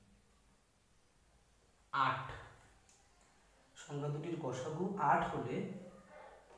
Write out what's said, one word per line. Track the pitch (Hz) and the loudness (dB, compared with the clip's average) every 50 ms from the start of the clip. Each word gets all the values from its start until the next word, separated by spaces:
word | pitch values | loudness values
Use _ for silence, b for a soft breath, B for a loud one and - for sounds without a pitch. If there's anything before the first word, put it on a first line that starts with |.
| - - - - - - - - - - - - _ _ _ _ _ _ _ - - - _ - - - - - - - - - - - - - - - - | -20 -20 -20 -20 -20 -20 -20 -20 -20 -20 -20 -20 _ _ _ _ _ _ _ -20 -20 -20 _ -20 -20 -20 -20 -20 -20 -20 -20 -20 -20 -20 -20 -20 -12 -2 2
আট, | 139 135 131 131 131 135 - - - - - - - - - - - - - - - - - - - - - - - - - - - - - - - - | 4 4 4 4 0 -2 -6 -8 -10 -12 -14 -18 -20 -20 -20 -20 -20 -20 -20 -20 -20 -20 -20 -20 -20 -20 -20 -20 -20 -20 -20 -20 -20 -20 -20 -20 -16 -10
সংখ্যা | - 147 143 143 147 143 | -6 -4 -2 0 0 0
দুটির | 151 160 175 165 147 135 | 0 -2 -2 -2 -2 -2
গসাগু | 127 123 - 165 156 151 165 185 190 - - 151 143 165 | -2 -2 -2 -2 -2 0 0 0 2 2 4 6 6 8
আট | 170 - - 156 | 6 6 4 0
হলে | 151 120 120 135 190 - - - - - - - - - - - - - - - - - - - | -2 -2 0 0 -2 -2 -2 -4 -8 -10 -14 -16 -18 -20 -18 -18 -18 -18 -18 -18 -20 -20 -20 -20